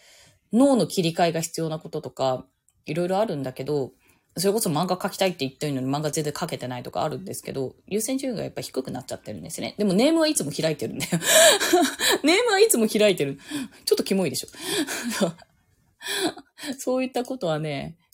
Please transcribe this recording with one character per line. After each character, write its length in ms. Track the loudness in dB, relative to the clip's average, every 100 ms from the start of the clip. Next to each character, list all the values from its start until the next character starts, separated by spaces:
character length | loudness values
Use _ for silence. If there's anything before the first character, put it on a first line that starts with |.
| _ -20 _ _ _
脳 240 | 4 6 6
の 100 | 2
切 160 | 0
り 100 | 0
替 160 | 2 2
え 40 |
が 100 | 2
必 180 | -4 -4
要 80 | -6
な 100 | -6
こ 120 | -8
と 100 | -10
と 100 | -8
か、 360 | -4 -2 -2 -6 _ _ _ -6
い 80 |
ろ 100 | -2
い 40 | 0
ろ 100 | 0
あ 80 | 0
る 100 | -2
ん 60 |
だ 100 | -6
け 120 | -8
ど、 280 | -4 -2 -4 -8 _ _ _ -2
そ 80 | 0
れ 80 |
こ 60 | 2
そ 100 | 0
漫 160 | 0 0
画 100 | -2
描 140 | -2
き 60 | 0
た 80 | 0
い 40 |
っ 20 |
て 60 | 0
言 100 | -6
っ 20 |
て 140 | -4 -4
る 80 |
の 80 | -2
に 40 | -2
漫 140 | -2
画 100 | -2
全 140 | -2
然 80 | -4
描 140 | -4 -6
け 100 | -6
て 100 | -8
な 120 | -8
い 40 |
と 80 | -8
か 120 | -4
あ 60 | -4
る 100 | -4
ん 60 | -10
で 80 |
す 80 | -10
け 100 | -8
ど、 220 | -6 -6 -8 -6
優 140 | -4
先 160 | -2 -2
順 180 | -4
位 20 | -4
が 40 |
や 60 | -6
っ 40 |
ぱ 100 | -8
低 200 | -8 -6
く 80 | -6
な 120 | -6
っ 20 |
ち 80 | -8
ゃ 40 | -10
っ 40 |
て 120 | -10
る 80 | -12
ん 20 |
で 80 | -10
す 100 | -8
ね。 140 | -8 -2
で 80 |
も 80 | 2
ネ 160 | 4 6
ー 40 |
ム 80 | 4
は 80 | 2
い 60 |
つ 100 | 2
も 60 | -2
開 220 | 0 -2
い 40 | -2
て 120 | -4
る 60 |
ん 40 | -6
だ 60 |
よ。 60 | -2 -2 4 8 8 6 4
<laughs> 560 | 4 4 0 0 2
ネ 100 | 4
ー 100 | 4
ム 80 | 4
は 80 | 6
い 80 | 6
つ 100 | 4
も 100 | 2
開 240 | 4 4
い 40 | 4
て 80 | -2
る。 120 | -6 -10 -10 -10 -10
ち 80 | -2
ょ 20 |
っ 20 | 0
と 80 |
キ 100 | 2
モ 120 | 0 0
い 40 |
で 60 | -4
し 80 |
ょ。 40 | -8
<laughs> 40 | -10 -6 -4 -4 -6 -6 -2 -2 -4 -16 _ _ _ _ _ -8 -2 -2 -4 -14 -12 -10 -6
そ 200 | -2 -2
う 60 |
い 40 | -2
っ 40 |
た 120 | -4
こ 140 | -6 -4
と 80 | -4
は 120 | -2
ね、 380 | -4 -6 -8 -14 _